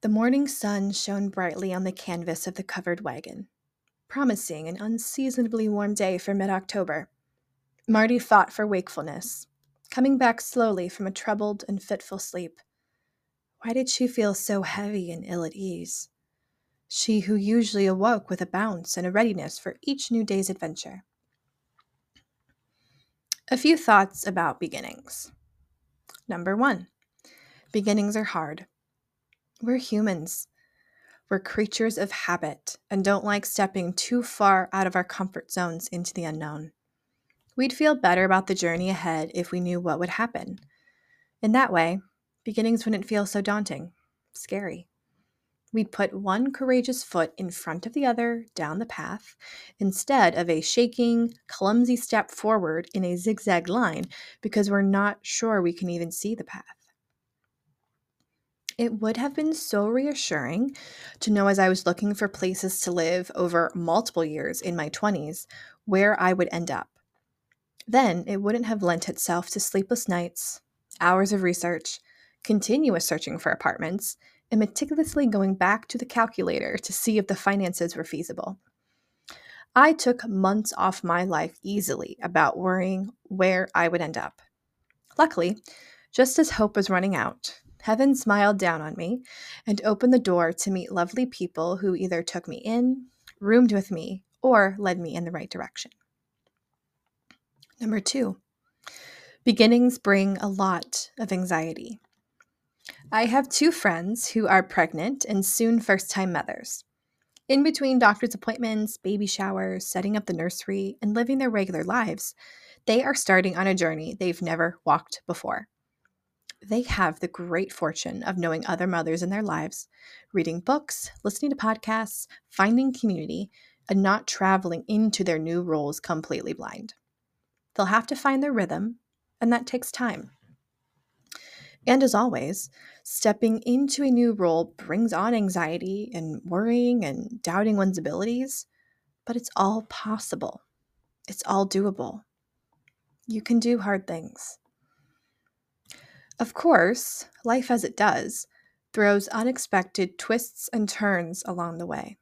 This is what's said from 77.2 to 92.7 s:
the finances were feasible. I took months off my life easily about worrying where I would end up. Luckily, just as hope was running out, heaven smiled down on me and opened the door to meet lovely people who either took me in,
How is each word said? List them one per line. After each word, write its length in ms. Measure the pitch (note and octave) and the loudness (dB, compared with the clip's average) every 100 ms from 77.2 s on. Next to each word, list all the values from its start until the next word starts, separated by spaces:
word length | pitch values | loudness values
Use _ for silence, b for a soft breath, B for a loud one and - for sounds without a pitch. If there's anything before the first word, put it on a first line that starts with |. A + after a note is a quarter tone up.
| G3 | 0
the 60 | |
finances 600 | F#3+ - G3+ F#3 F3+ F3 E3 | 0 0 0 0 -2 -4 -4
were 80 | |
feasible. 540 | D#3+ D3+ E3+ E3+ - F#3+ _ _ _ _ _ _ - B B B B | -8 -8 -8 -8 -10 -10 _ _ _ _ _ _ -20 B B B B
I 200 | - D4 | 6 6
took 340 | D#4 B3+ B3 A#3 | 6 2 0 -2
months 460 | F#3+ F#3+ G3+ G#3+ - | 2 2 2 -2 0
off 260 | F#3 F3+ | 0 0
my 220 | F3+ E3+ | 0 0
life 320 | F#3 D#3+ D#3+ - | 2 0 -2 -8
easily 560 | - G3+ F3+ - - - | -4 -4 -2 -4 -6 -10
about 360 | F3 E3+ D3+ - | -2 2 4 2
worrying 540 | F#3 F#3 F#3 F#3+ G3 - | 0 0 0 -2 -6 -12
where 460 | _ F#3 F#3 F#3 F#3 | _ 0 2 2 0
I 140 | - E3+ | 2 2
would 140 | E3+ | 0
end 160 | D#3+ D#3+ | -2 -4
up. 240 | - _ _ _ _ _ _ _ _ - | -8 _ _ _ _ _ _ _ _ 2
Luckily, 400 | D#4+ D#4 F3 G#3+ B B B B B | 2 4 -2 -2 B B B B B
just 260 | - B3+ C4 | 4 4 6
as 120 | D#4 | 2
hope 260 | - G#3+ G#3+ | 4 2 2
was 140 | G3 | 2
running 260 | F#3 F#3+ F3+ | 2 2 0
out, 420 | - - - - _ - | -2 -4 -12 -14 _ -12
heaven 340 | - A3 C#4 C4 | -2 4 4 4
smiled 420 | - G3+ G3+ G#3 | 2 4 4 4
down 240 | F3+ E3 | 0 0
on 140 | D3+ D3+ | -6 -8
me 260 | E3+ B3 B3+ B B B | -6 -6 -8 B B B
and 160 | - G#3 | -2 0
opened 280 | G#3 A3+ B3+ | 2 4 6
the 60 | B3+ | 6
door 340 | A#3+ F3 E3+ | 6 4 2
to 200 | F3 - | 0 -2
meet 180 | F#3+ - | -2 -4
lovely 340 | F#3 F3 B3 | -2 0 0
people 520 | B3+ - F3 - E3 F#3+ | -2 -2 -8 -4 -4 0
who 180 | G3 | 0
either 260 | F3+ F#3 F3 | 0 0 -2
took 280 | F3 F3+ E3+ | -4 -8 -8
me 80 | - | -10
in, 500 | - | -4